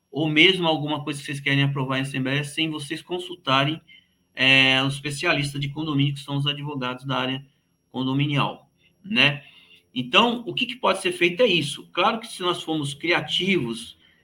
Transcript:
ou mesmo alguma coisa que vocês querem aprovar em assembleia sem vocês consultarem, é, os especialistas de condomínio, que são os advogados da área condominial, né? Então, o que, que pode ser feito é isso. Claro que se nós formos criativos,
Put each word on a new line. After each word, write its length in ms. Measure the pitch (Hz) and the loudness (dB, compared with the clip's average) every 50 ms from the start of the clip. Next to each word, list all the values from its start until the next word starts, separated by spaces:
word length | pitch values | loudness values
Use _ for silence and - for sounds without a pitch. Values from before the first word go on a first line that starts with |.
| _ _ | _ _
ou 180 | - 135 160 156 | -4 -2 -2 2
mesmo 400 | 151 151 165 185 185 180 175 165 | 6 6 8 8 6 4 2 2
alguma 360 | 160 147 143 147 151 143 - | 2 0 0 -2 -4 -4 -4
coisa 160 | 156 147 143 | -6 -6 -6
que 60 | - - | -6 -8
vocês 120 | 147 139 | -10 -4
querem 240 | - 143 139 139 139 | 0 2 2 4 4
aprovar 360 | 139 139 139 131 127 135 131 | 2 2 0 -2 -2 -2 -2
em 20 | |
assembleia 420 | 135 139 139 135 131 127 135 143 147 | -2 -4 -4 -4 -2 -2 -2 -2 -4
sem 240 | 143 - - 160 160 | -4 -4 -4 -4 -2
vocês 320 | 156 151 147 - 165 156 | -4 -6 -6 -8 -10 -10
consultarem, 760 | - - 175 180 180 - 180 - _ - 131 135 139 147 156 160 - _ - - _ _ _ _ _ _ _ | -8 -8 -8 -8 -8 -10 -14 -10 _ 0 2 2 2 0 -2 -4 -8 _ -20 -20 _ _ _ _ _ _ _
é, 480 | - 127 131 135 135 135 131 131 131 135 | 0 4 4 6 6 6 6 4 2 2
os 120 | 139 139 | 0 -2
especialistas 680 | - - 151 143 - - 175 160 143 143 139 - 143 | -4 -6 -8 -8 -4 0 0 0 0 0 -4 -4 -6
de 80 | 143 143 | -6 -6
condomínio, 460 | - 151 156 160 147 139 139 147 143 | -6 -6 -4 -2 2 2 2 2 0
que 40 | - | -4
são 160 | - - 143 143 | -6 -6 -4 -2
os 100 | 139 147 | -2 -2
advogados 580 | 143 143 143 147 147 135 127 123 127 127 131 | -4 -4 -6 -8 -6 -6 -4 -6 -6 -8 -6
da 120 | 139 135 127 | -4 -2 -2
área 280 | 127 131 131 131 139 _ _ _ _ _ _ _ _ _ | -2 -2 -4 -6 -10 _ _ _ _ _ _ _ _ _
condominial, 800 | _ 120 131 131 135 139 143 151 143 139 110 98 - - - _ _ _ _ _ _ _ _ | _ -4 -2 0 0 0 0 2 2 0 0 -2 -4 -8 -16 _ _ _ _ _ _ _ _
né? 400 | 98 104 120 135 143 147 143 - - - - - _ - - _ _ _ | -4 2 4 4 4 2 -2 -8 -16 -20 -20 -20 _ -20 -20 _ _ _
Então, 500 | 127 127 123 - 185 220 247 226 - - - | -6 -6 2 4 6 6 6 2 -2 -6 -6
o 60 | - | -6
que, 120 | - 247 | -4 -6
que 100 | 240 - | -6 -6
pode 240 | - - 196 190 - | -2 0 0 0 2
ser 120 | - 185 | 0 -4
feito 320 | 175 - 175 175 175 175 247 | 0 2 0 0 4 2 2
é 40 | 233 | 4
isso. 400 | 175 170 143 139 - - - - | 4 2 0 0 -6 -10 -14 -8
Claro 280 | _ 165 180 214 233 226 | _ 0 2 2 2 0
que 80 | - - | -6 -10
se 140 | - - | -10 -4
nós 220 | 185 180 170 170 - | -2 -2 -2 -2 -4
formos 300 | - 160 156 143 139 143 | -4 -2 -2 -2 -4 -6
criativos, 1040 | - - 165 175 151 139 - - - 170 196 196 170 131 117 113 113 - - - _ _ _ _ _ | -6 -2 0 0 0 0 -2 -4 -2 0 2 2 2 0 -2 -6 -8 -10 -14 -18 _ _ _ _ _